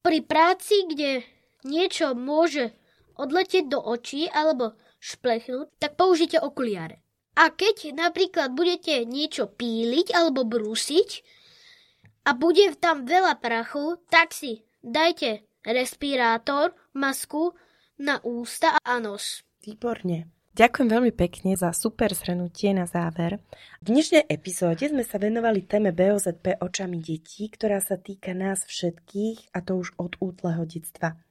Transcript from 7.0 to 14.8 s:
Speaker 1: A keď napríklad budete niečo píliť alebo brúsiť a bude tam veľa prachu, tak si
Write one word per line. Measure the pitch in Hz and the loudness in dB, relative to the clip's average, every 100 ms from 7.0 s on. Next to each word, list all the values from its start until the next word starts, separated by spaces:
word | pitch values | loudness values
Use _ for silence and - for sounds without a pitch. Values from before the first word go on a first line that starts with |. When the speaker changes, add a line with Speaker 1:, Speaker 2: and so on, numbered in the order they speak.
| _ _ _ - | _ _ _ 4
Speaker 1:
A | 320 | 4
keď | 311 392 427 302 | 4 0 0 -4
napríklad | 277 339 339 370 349 269 254 | -2 -2 0 0 0 -2 0
budete | 349 349 - 285 | 0 0 -2 -2
niečo | 233 262 311 302 208 | -2 -4 -6 -4 -6
píliť | _ 240 226 233 262 370 349 | _ -4 -2 0 0 2 2
alebo | 330 269 240 | 2 2 -2
brúsiť | 233 214 226 - 302 427 - _ _ _ _ - - _ _ _ _ | -2 -4 -4 0 2 2 -2 _ _ _ _ -20 -20 _ _ _ _
a | - | -2
bude | 247 320 339 403 294 | 0 2 6 4 4
tam | 339 311 | 0 0
veľa | 240 349 370 285 | 2 2 2 0
prachu, | 233 233 233 294 294 349 _ | -2 -4 -4 -6 -4 -6 _
tak | 330 330 | 4 4
si | - 285 220 _ _ | -2 -10 -10 _ _